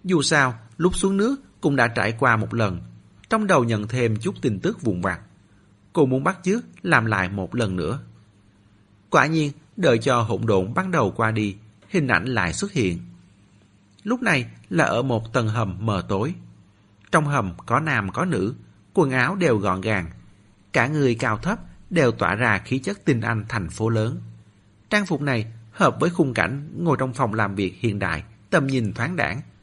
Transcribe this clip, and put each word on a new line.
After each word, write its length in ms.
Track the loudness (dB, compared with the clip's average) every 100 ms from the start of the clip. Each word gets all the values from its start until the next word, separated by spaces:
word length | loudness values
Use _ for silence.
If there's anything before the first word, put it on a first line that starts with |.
Dù 180 | 2 2
sao, 380 | 4 4 2 0 -16 0
lúc 180 | 0
xuống 220 | 2 0 2
nước 240 | 2 0 -8 _
cũng 140 | 0
đã 120 | 2 2
trải 240 | 2 -2 2
qua 160 | 2
một 180 | 2 0
lần, 280 | 0 0 -2 -10 -20 -20 -20 -4
trong 180 | -2 2
đầu 160 | 2
nhận 240 | 4 -2 -2
thêm 300 | 0 0 0
chút 180 | -4 -2
tin 180 | -2 0
tức 220 | -4 -2
vụn 200 | -2 0
vặt. 180 | -2 -4 -12 _ _ _ _ _ _
Cô 120 | 2
muốn 180 | 2 2
bắt 160 | -2 -2
chước 220 | -2 -2 -4 -10
làm 240 | 0 2
lại 240 | 2 0 -2
một 260 | -4 -4
lần 200 | -2 -2
nữa. 240 | -2 -4 -6 -10 -20 _ _ _ _ _ _ _ _ _
Quả 160 | 2
nhiên, 260 | 4 2 0 -4 _ 0
đợi 200 | 2 4
cho 240 | 2 2
hỗn 240 | 2 -2
độn 280 | 2 2 2
bắt 160 | -2 0
đầu 220 | 0 0
qua 200 | 0 0
đi, 240 | 0 -2 -4 -18 _ -4
hình 180 | -2 2
ảnh 180 | 0
lại 280 | 2 -2 -2
xuất 180 | -2 -4
hiện. 280 | 0 0 -2 -10 -20 -20 _ _ _ _ _ _ _
Lúc 180 | -4 -2
này 240 | 0 0 -2 -12 -4
là 140 | 0
ở 180 | 2 2
một 320 | 0 -2 0
tầng 140 | -2 0
hầm 300 | 0 -2 -2
mờ 260 | -2 -2 -2
tối. 240 | -2 -2 -6 -14 -20 -20 _ _ _ _
Trong 140 | 0
hầm 280 | 2 0 -2 -8
có 140 | -2 0
nam 320 | 0 -2 -2
có 140 | -4
nữ, 300 | -2 0 -2 -4 -18 _ _
quần 180 | 0 2
áo 240 | 2 0
đều 220 | 2 2 2
gọn 240 | 2 0
gàng. 280 | 0 -2 -2 -12 -20 -20 _ _ _
Cả 140 | 0 0
người 280 | 2 2
cao 220 | 2 -2 -2
thấp 220 | -4 -6 -8 -20 -4
đều 220 | 2 2
tỏa 240 | 2 0
ra 220 | 2 2 0
khí 220 | -2 -4
chất 260 | -4 -2
tinh 160 | 0 0
anh 240 | 0 -4 -4
thành 200 | -6 -6
phố 200 | -2 0
lớn. 320 | 2 0 -4 -12 -20 -20 _ _ _ _
Trang 160 | -2
phục 160 | 0 -2
này 240 | 0 0 -2 -12 -20
hợp 260 | 0 0 2
với 100 | 0
khung 240 | 2 0
cảnh 360 | 2 -2 -2 -8 -4
ngồi 200 | 0 0
trong 140 | -2
phòng 200 | -2 -2
làm 220 | 0 -2
việc 200 | -2 -4 -2
hiện 200 | -4 -2
đại, 240 | -4 -4 -8 -20 _
tầm 180 | 0 2
nhìn 260 | 0 -2
thoáng 220 | -2 -4
đãng. 260 | -2 -2 -4 -12 _